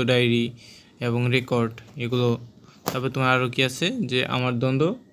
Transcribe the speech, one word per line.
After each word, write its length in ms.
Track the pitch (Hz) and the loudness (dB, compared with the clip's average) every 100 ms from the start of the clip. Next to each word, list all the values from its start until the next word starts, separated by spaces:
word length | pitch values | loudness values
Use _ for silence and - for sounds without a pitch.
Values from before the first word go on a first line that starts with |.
| 123 | 2
ডায়েরি 360 | 127 123 120 117 - - - - - 120 | 2 4 2 0 -6 -20 -20 -20 -6 -2
এবং 140 | 117 123 127 | 0 2 0
রেকর্ড 380 | 123 123 113 117 - - | 0 0 0 -4 -16 -10
এগুলো। 240 | 120 123 120 117 - - - - - | -4 0 2 0 -6 -20 -20 -12 -8
তারপরে 220 | 131 131 135 | -4 -4 0
তোমার 140 | 127 127 | 2 2
আরও 120 | 127 120 | 0 0
কী 60 | 131 | -2
আছে, 160 | 127 175 254 139 | 0 -4 -2 -2
যে 80 | 127 - 127 | -2 0 -2
আমার 180 | 127 120 | -2 0
দ্বন্দ্ব 240 | 131 131 160 247 - | 0 2 0 -2 -10